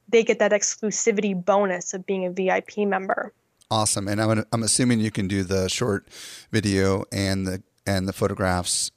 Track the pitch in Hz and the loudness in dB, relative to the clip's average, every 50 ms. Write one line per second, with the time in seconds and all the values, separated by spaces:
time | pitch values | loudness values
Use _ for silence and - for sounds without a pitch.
0 | _ - 233 226 220 - 220 220 214 202 208 208 - - - - 220 208 185 - | _ 2 4 4 4 4 2 2 4 2 2 2 0 -2 -4 -2 -4 -4 -2 0
1 | - 233 208 208 214 202 190 180 175 - 196 202 208 190 180 175 - - - 185 | 0 0 2 2 0 0 -2 -2 0 2 2 4 2 0 -2 -4 -6 -8 -10 -10
2 | 185 - 196 185 185 180 180 190 185 185 185 196 - - - 208 208 202 190 190 | -6 -4 -4 -2 -2 -4 -2 -2 0 0 0 0 -2 -6 -4 -2 0 0 0 -2
3 | 190 196 - - - 208 _ _ _ _ _ _ - - 113 110 107 - - 107 | -2 -2 -4 -4 -4 -10 _ _ _ _ _ _ -6 -2 0 0 0 0 -2 -2
4 | 98 98 101 104 110 110 110 117 - - - 117 113 101 - - 127 123 120 110 | -2 -2 0 0 2 2 2 0 0 -2 -2 -2 0 0 2 2 4 4 4 2
5 | 107 107 - 113 98 90 104 98 92 90 98 92 92 92 - - 123 117 101 - | 2 0 0 -2 -2 0 0 0 0 0 0 0 0 0 -2 -2 0 0 -2 -2
6 | _ - - - - - - - - - - 110 98 101 98 95 95 95 95 104 | _ -10 -20 -20 -18 -18 -18 -20 -12 -2 -2 0 2 2 2 2 4 2 2 0
7 | - - - 98 98 95 95 98 95 92 92 95 - _ _ _ - 95 98 95 | -2 -4 -2 -2 0 0 0 -2 -2 -4 -6 -8 -10 _ _ _ -4 -2 -2 0
8 | 92 98 92 - 110 95 98 - 95 92 90 90 87 - - - - - _ | 0 -2 -2 -2 -2 -2 0 0 0 2 2 0 0 -2 -4 -4 -4 -6 _